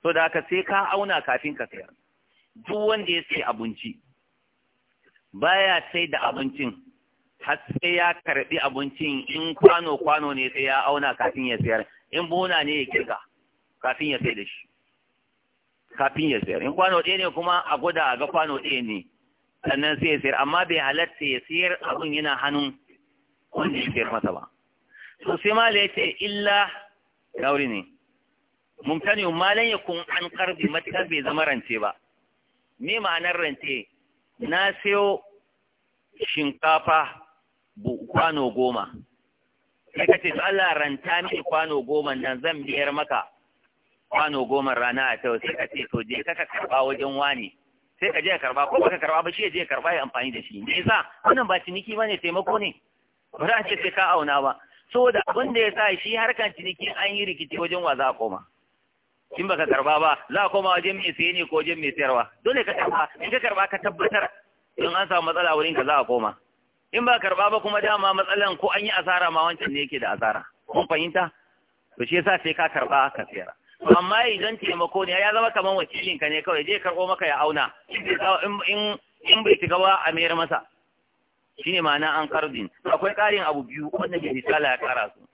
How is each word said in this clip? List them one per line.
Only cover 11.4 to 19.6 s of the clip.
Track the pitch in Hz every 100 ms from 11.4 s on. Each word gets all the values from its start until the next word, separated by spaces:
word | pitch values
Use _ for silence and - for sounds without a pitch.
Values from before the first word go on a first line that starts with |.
| 127
ya | 113
sayar, | 117 110 - - _
in | 160 175
buhuna | 175 185 170
ne | 143 151
ya | 131
kirga | - - 107 - _ _ _ _ _
kafin | 127 127 151
ya | 131
sai | 120 110
da | 101
shi, | - - _ _ _ _ _ _ _ _ _ _ _ _ -
kafin | 135 135 156
ya | 120
sayar. | 95 92
In | 113
kwano | 165 185 180
ɗaya | 165 190
ne | 185
kuma | 151 175 180 -
a | 143
gwada | 160 165 147
a | 123
ga | 143
kwano | 165 156 135
ɗaya | 127 131
ne, | 117 104 - _ _ _ _ _